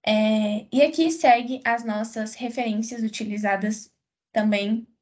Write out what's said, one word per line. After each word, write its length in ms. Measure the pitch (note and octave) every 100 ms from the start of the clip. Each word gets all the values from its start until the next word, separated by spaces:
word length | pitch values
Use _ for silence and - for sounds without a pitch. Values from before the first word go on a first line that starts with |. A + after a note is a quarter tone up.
| -
É, 600 | G#3+ G#3+ G#3+ G#3 G#3 -
e 120 | C4
aqui 280 | D#4 E4 E4
segue 520 | - C#4+ A#3+ B3 C4
as 180 | A#3 A#3 A#3
nossas 480 | G#3 A3+ A3+ A3
referências 680 | - B3 B3 A#3 G#3+ A3+ A#3+
utilizadas 880 | A3 - G#3+ G#3 G#3 G3 G#3 A3 - _ _ _ _
também 560 | A3 G#3+ G#3 G3+ A3+ - _